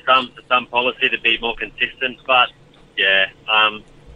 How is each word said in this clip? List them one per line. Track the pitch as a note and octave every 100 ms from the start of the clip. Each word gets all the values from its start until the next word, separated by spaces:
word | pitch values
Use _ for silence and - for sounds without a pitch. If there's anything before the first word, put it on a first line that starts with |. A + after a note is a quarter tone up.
some, | C3 C3 B2
for | A2+ -
some | B2 A#2+
policy | A#2+ B2 - C3
to | A#2
be | A#2 A2+
more | A#2
consistent. | A2 A2 - B2 - B2+ A2 -
But | B2+ A#2+ - - - - -
yeah, | F#2+ F#2+ F#2+ - -
um, | A2 G#2+ G#2+ - - -